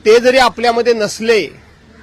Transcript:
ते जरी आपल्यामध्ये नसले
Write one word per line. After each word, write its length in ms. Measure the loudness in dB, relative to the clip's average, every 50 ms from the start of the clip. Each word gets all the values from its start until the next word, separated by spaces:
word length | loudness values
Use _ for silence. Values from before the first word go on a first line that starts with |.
| 2
ते 160 | 2 2 4
जरी 180 | 2 2 2 2
आपल्यामध्ये 560 | 0 0 -2 -2 -2 -2 -2 0 -2 -2 -2
नसले 720 | -2 -4 -8 -6 -6 -4 -2 -2 -2 -2 -6 -12 -20 -20 -20 -20 _ _ _ -20 -20